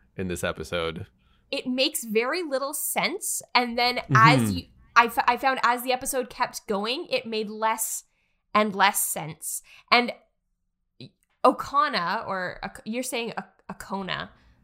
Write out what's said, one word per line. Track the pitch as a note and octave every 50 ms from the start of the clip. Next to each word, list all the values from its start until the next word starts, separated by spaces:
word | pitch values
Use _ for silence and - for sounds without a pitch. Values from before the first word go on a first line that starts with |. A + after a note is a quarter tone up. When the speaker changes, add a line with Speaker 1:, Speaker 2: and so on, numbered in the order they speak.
| _ _ _
Speaker 1:
in | - F#2+
this | F2+ F2 - -
episode. | F2 - - D#2 - - F2 E2 E2 D#2+ F#2 G#2 - _ _ _ _ _ _ _ -
Speaker 2:
It | C#4 - -
makes | B3+ B3+ C4 C4+ D#4 D4+ - A#3+
very | A3+ G3+ A3 A#3+ C4 D#4 F#4 F4
little | D4 C4+ C4 C4+ C#4 D4
sense, | - - - - - E3+ - D#4 A4 - - - - - - -
and | B3 B3 A#3+ A#3
then | A#3+ A#3+ B3 B3 B3 - - D3
as | G#3+ A3 A#3 B3 -
Speaker 1:
Mm-hmm. | A2+ G#2 F#2+
Speaker 2:
you, | F2 - - - - - _ -
I | A#3 A#3+
f-, | A3+ - C#4 -
I | - B3
found | - C4+ C4 C4 B3+ -
as | A#3 B3 B3 A#3+
the | C4 B3
episode | B3+ C4+ B3+ C#4 B3+ A#3 -
kept | - - A#3+ - - - _
going, | - G#3 G3 G#3 A3+ B3+ E4 E4+ -
it | - B3 -
made | A3+ A3+ G#3+ A3 G3+
less | A3 G#3+ A3 A3 A3+ A#3+ - - - - - _ _ _ _ _ _ _ _ _ -
and | G#3 G#3+ G#3+ F#3
less | G3 F#3+ G3+ G3+ - -
sense. | - - F3+ D#3+ D#3 D#3+ - - - - - - - - - - -
And | - A#3+ A#3+ A3+ - - _ _ _ _ _ _ _ _ _ _ _ _ _ _ _ - - - _ _ _ _ _ _ -
Okona, | B3+ - - - - C#4 C#4+ D4+ C#4+ B3+ F#3+ E3+ E3+ G3 A3+ -
or | - F#3+ F#3 F3+ F3 - - -
Ak-, | G3 - - -
you're | G#3+ A3+ B3 B3
saying | - C#4+ A#3 A#3 G#3+ -
Ak-, | - - - _ _ _ -
Okona. | F3+ - - - G3+ G3 F#3+ F3+ D3 C#3 E3+ - - _ _ _ _ _